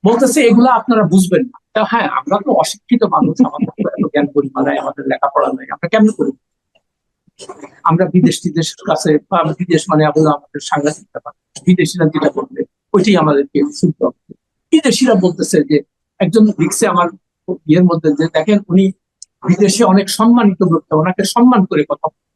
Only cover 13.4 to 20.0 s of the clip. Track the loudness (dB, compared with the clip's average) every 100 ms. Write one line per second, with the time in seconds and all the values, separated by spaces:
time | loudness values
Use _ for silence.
13.4 | -2 -2 -4 -2 -4 -2 -6 -6 _ -20
14.4 | _ _ _ 0 2 0 2 2 0 -2
15.4 | -2 0 2 -2 -2 _ _ _ 0 2
16.4 | 2 2 -4 0 -2 0 -2 -6 _ _
17.4 | -12 -10 0 4 4 2 -2 0 -2 -2
18.4 | 0 -2 2 0 0 -4 _ _ -20 _
19.4 | -2 2 2 2 2 2